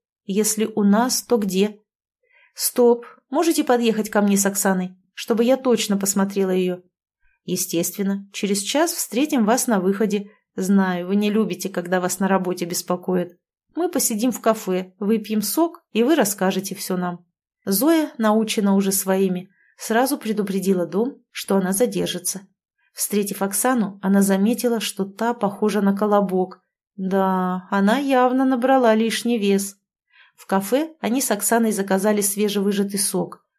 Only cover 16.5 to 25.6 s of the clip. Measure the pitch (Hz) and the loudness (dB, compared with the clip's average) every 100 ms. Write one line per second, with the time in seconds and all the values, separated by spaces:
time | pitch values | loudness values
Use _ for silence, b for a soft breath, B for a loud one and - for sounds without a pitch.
16.5 | 190 190 185 - 185 180 175 _ _ _ | -2 -6 -10 -6 -4 -4 -8 _ _ _
17.5 | _ - 196 285 330 294 - 220 220 220 | _ -4 0 4 2 0 0 2 2 2
18.5 | - 202 196 196 190 190 190 190 180 180 | 0 2 4 2 0 0 2 2 0 -6
19.5 | b b b - 226 262 285 220 208 202 | b b b -2 0 0 -2 -4 -2 -2
20.5 | 190 190 180 170 185 240 - _ - - | -2 0 0 0 -2 -4 -6 _ -16 -2
21.5 | 196 185 196 240 180 175 175 - 190 - | 0 0 0 0 0 -4 -4 -8 -10 -14
22.5 | _ _ _ _ - - 202 208 190 196 | _ _ _ _ -10 -4 -2 -2 -4 -4
23.5 | 196 254 254 190 - 190 196 196 190 208 | -2 0 0 -2 -4 2 4 4 2 2
24.5 | 240 247 226 220 - 196 196 226 240 - | 2 0 0 -4 -6 -8 -4 -4 -2 -4
25.5 | 196 | 0